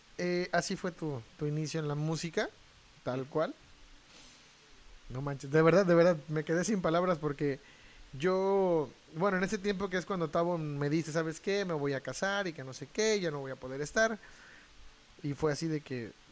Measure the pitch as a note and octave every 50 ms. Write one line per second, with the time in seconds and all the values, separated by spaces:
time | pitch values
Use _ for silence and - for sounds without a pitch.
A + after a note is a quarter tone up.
0 | - - - - F3+ F3+ F3 F3 F3+ F3+ - E3+ D#3+ - F#3+ - - F#3 E3+ -
1 | E3 D#3 C#3+ A#2+ A2+ - - - D3+ D3+ D3 D#3 D#3 C#3+ - D#3+ D3+ D3 D3 D3
2 | D3+ D#3 D#3+ D3+ - E3+ - G#3 A#3 G#4 - - - - - - - - - -
3 | - C3+ B2 C3 C3 C#3+ - D#3 D#3+ G#3 D4 - - - - - - - - -
4 | - - - - - - - - - - - - - - - - - - - -
5 | - - A#2+ B2+ C#3 C#3+ C#3 C3+ - C3+ C#3 D#3 D#3+ E3 D#3+ F#3+ G3+ F3 F3 E3+
6 | E3+ F3+ F3 D#3 C#3+ - D3+ D#3 D3+ - D#3+ F3 F3+ F3+ A3+ F#3+ E3+ E3 D#3+ E3+
7 | F3+ F#3 F3 D3 C#3 D3+ C#3 - D3+ C#3+ C3 - - - - - - - - -
8 | - - - C3 D3 F#3 F#3 F#3+ F#3+ G3 G3 G3 F#3+ F#3 E3+ D#3+ C#3+ A#2 - -
9 | - - D#3 D#3 F3+ G3+ F#3+ F3+ F#3+ F#3+ G#3+ G3+ F#3 G#3 G3+ F3+ G3+ F#3+ F3+ F#3
10 | F3 - G3+ F3+ E3 D3 - E3+ E3+ F3 F3+ E3 D#3 D3+ D3 C#3+ C#3+ C#3+ D3+ E3+
11 | D3+ D#3+ C#3+ E3 D#3 D#3+ D#3 - - G#3 G3 G3+ G3 F#3 E3 D3 C#3+ C#3+ C#3 C3
12 | - C3 B2+ - F#3+ G3 G3+ G3+ G3+ F3+ D#3 - C3 C3 B2+ - C#3 - - -
13 | G#3+ A3 G#3+ G#3 F3+ E3 D3 C#3+ C3+ C3+ C3 - - C3 C3 C#3 D3 D3 - A3
14 | A3 A3 A3 G#3 - - - - - - - - - - - - - - - -
15 | - - - - - D3 C#3+ - D#3+ D3+ C#3+ - E3 D#3+ D#3 D3 D3 - C3 B2
16 | A#2 G2 - - - -